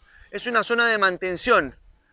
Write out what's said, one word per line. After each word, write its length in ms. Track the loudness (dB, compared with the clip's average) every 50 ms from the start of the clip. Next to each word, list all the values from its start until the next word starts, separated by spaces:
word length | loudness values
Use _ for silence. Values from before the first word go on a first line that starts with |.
| _ _ _ -20 -20 _
es 160 | -14 -10 -8 -2
una 160 | -2 -2 0
zona 240 | 0 0 0 2 2
de 100 | 2 2
mantención. 760 | 2 0 0 -2 -6 -6 -6 -4 0 2 4 4 2 0 -8 _ _ _ _ _ _ _